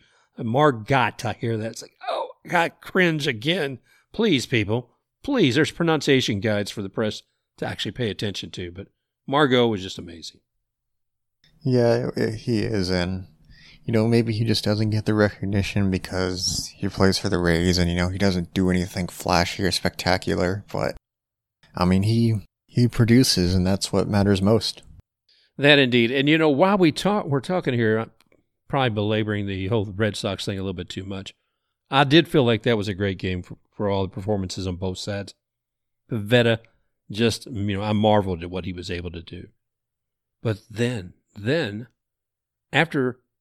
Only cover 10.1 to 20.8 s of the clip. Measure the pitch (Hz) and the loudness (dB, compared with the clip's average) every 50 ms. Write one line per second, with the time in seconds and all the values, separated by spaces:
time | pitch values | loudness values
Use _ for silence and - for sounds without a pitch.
10.1 | 90 80 78 - - _ _ _ _ _ _ _ _ _ _ _ _ _ _ _ | -16 -16 -18 -18 -20 _ _ _ _ _ _ _ _ _ _ _ _ _ _ _
11.1 | _ _ _ _ _ _ _ _ _ _ - 131 127 123 117 117 117 120 127 - | _ _ _ _ _ _ _ _ _ _ -2 2 2 4 4 4 2 2 0 -4
12.1 | - - 113 110 110 110 - 123 117 104 101 113 110 101 90 90 92 90 87 92 | -2 -2 -2 -2 -4 -6 -4 -2 -2 0 0 0 -2 -2 0 0 0 0 0 -2
13.1 | 92 92 95 - _ _ _ - - - - - - - _ - 113 110 110 117 | -4 -6 -10 -14 _ _ _ -20 -20 -20 -20 -20 -20 -12 _ -2 0 2 2 4
14.1 | 117 117 113 117 107 107 117 113 107 - - 104 104 104 110 107 107 107 - - | 2 2 2 2 0 -2 0 0 0 0 0 0 0 0 0 0 0 0 0 2
15.1 | 107 107 104 101 - - - 98 104 98 95 - - 104 101 95 92 90 - - | 2 4 4 2 2 -2 -4 -2 0 0 -2 0 0 0 0 0 0 -2 -4 -4
16.1 | 95 92 92 92 90 90 92 - - - - - - - 98 98 - - 98 95 | -4 -2 -2 -2 -2 -4 -4 -4 -4 -6 -8 -10 -8 -6 -6 -4 2 4 4 4
17.1 | 92 - - 101 98 87 90 87 85 82 87 90 85 90 87 87 85 90 87 90 | 4 2 0 -2 0 0 2 2 2 4 2 2 2 2 2 0 0 0 -2 -2
18.1 | 95 95 101 98 90 90 85 - - 98 92 92 90 90 87 - - 98 90 - | 0 0 0 0 0 0 -4 -2 0 0 2 2 2 0 -2 -4 -4 -6 -6 -6
19.1 | - - - - 90 85 87 - - - 98 87 - - - 90 - - - 92 | -8 -6 -2 0 2 2 2 0 -2 -2 -2 -2 -2 -2 -2 -4 -4 -2 0 0
20.1 | 92 90 - 92 90 90 90 90 98 104 - - - - | 0 0 0 -2 0 0 0 0 -2 -4 -6 -8 -6 -4